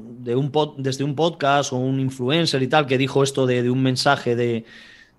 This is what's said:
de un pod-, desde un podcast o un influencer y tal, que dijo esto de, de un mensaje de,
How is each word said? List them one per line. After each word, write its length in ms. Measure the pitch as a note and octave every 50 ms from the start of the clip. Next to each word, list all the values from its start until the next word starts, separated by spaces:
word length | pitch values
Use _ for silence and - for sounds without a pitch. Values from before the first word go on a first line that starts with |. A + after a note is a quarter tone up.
| A2 A#2 A#2+ B2
de 160 | B2 A#2 A#2+
un 160 | C3 D3 C#3
pod-, 240 | C3+ D3+ D3+ D3+ -
desde 260 | C#3 C3 C3+ C3 - C#3
un 120 | D3 C#3
podcast 580 | B2+ D#3+ F3 E3 - C#3+ C#3 C#3 C#3+ C3+ - B2+
o 40 |
un 220 | B2+ B2+ C3 C3+ C3+
influencer 640 | C3+ C3 C3 - B2 B2+ D3+ E3+ E3 D3+ - C3+ C3
y 40 |
tal, 180 | C3 D3+ D#3 D3+
que 120 | B2+ C3+
dijo 260 | B2+ C3+ C3 - C#3 C#3
esto 220 | C3+ - C3 C3
de, 180 | B2+ B2 B2 A#2+
de 60 | B2
un 120 | B2+ C3 C3
mensaje 520 | C3 B2+ B2+ - C#3+ C#3 C3 - B2 A#2+
de, 300 | A#2 A#2+ A#2+ A#2 A2+ A2+ - - - - - - - - _ _